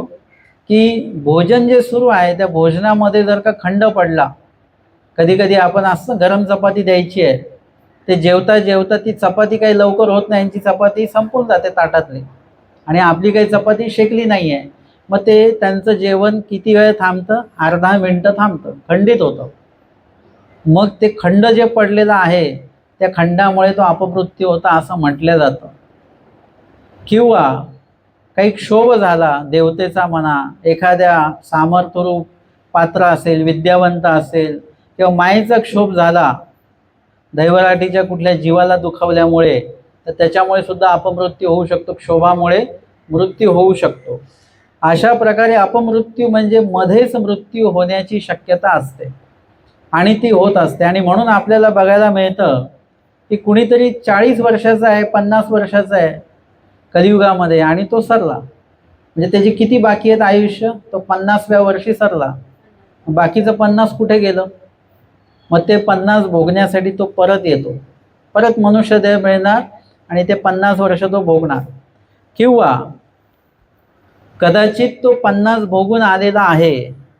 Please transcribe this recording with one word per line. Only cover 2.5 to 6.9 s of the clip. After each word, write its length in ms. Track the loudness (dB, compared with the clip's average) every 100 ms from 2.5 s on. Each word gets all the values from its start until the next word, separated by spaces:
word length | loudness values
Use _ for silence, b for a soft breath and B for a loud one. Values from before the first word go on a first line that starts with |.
| 0 0 0 0 0 2 0
जर 160 | 0 0
का 120 | -2 -4
खंड 220 | -4 0
पडला, 440 | 0 0 -2 0 -2 -6 _ _ _ _ _ _ _ -2
कधी 180 | 0 2
कधी 180 | 2
आपण 300 | 2 2 0
असं 360 | 0 -2 -6 -2
गरम 240 | 0 0
चपाती 380 | -2 0 0 -2
द्यायची 400 | 0